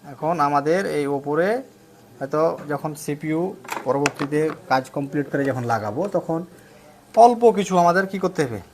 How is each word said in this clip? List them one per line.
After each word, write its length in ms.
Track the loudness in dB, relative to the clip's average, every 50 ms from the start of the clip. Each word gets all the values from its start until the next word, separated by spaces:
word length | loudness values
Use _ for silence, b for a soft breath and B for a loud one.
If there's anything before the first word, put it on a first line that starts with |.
| -16 -16
এখন 220 | -10 -4 -2 0 2 4 4 4
আমাদের 320 | 4 4 4 4 4 4 2 0 0 0
এই 80 | 0 0 0 -2
ওপরে 300 | -2 0 2 2 2 2 2 -2 -4 -10 -20 -20 -20 -20 -20 -20 -20 -20 -12 -10
হয়তো 400 | -6 -2 0 2 2 2 2 -2 -6 -6
যখন 180 | -6 -4 -4 -6 -8 -6 -6
সিপিইউ 380 | -6 -6 -4 -2 -2 0 0 0 -2 -4 -8 -12 -10 -10 -6 0
পরবর্তীতে 540 | 0 0 2 2 0 0 0 -4 0 0 0 0 0 -2 -6 0 2
কাজ 140 | 2 2 2 -2 -6
কমপ্লিট 300 | -6 -6 -2 -2 -4 -4 0
করে 100 | 0 0 0 0
যখন 140 | 0 0 0 0
লাগাবো, 360 | 0 0 0 -2 -2 -2 -4 -2 -2
তখন 280 | -4 -2 -2 -4 -4 -4 -10 B B B B B B B B B B B -2 0 2 2
অল্প 180 | 2 2 4 2 2 2 2
কিছু 140 | -2 0 2 2
আমাদের 220 | 4 4 4 2 0 -2
কি 80 | -4 -4 -4
করতে 160 | -4 -2 -2 -4
হবে 160 | -4 -4 -10 -12 -14